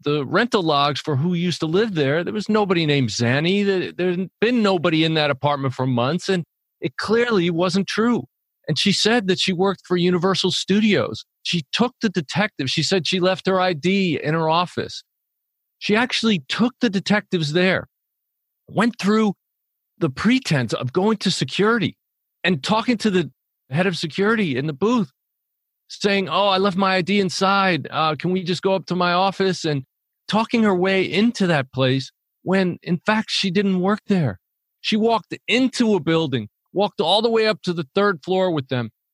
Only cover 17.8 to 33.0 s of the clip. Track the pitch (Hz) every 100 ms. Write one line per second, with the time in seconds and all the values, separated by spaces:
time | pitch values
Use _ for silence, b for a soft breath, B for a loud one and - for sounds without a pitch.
17.8 | - _ _ _ _ _ _ _ - 120
18.8 | 233 - 185 220 220 - _ _ _ _
19.8 | _ - 165 131 202 254 - 151 120 -
20.8 | 123 180 202 220 - - 139 - 202 233
21.8 | 175 - _ _ _ _ 170 175 135 214
22.8 | 226 240 220 185 143 - _ _ - 139
23.8 | 190 170 165 139 202 226 190 123 147 139
24.8 | 202 247 196 _ _ _ _ _ _ _
25.8 | - - 202 196 190 165 202 185 202 180
26.8 | 196 185 170 202 190 - 190 196 190 165
27.8 | 127 139 156 151 170 185 175 175 190 190
28.8 | 165 175 175 175 196 185 190 180 165 147
29.8 | 135 _ _ _ - 202 226 233 220 185
30.8 | 190 190 185 170 226 - 185 156 131 127
31.8 | 131 135 131 _ _ _ - 190 185 -
32.8 | - 175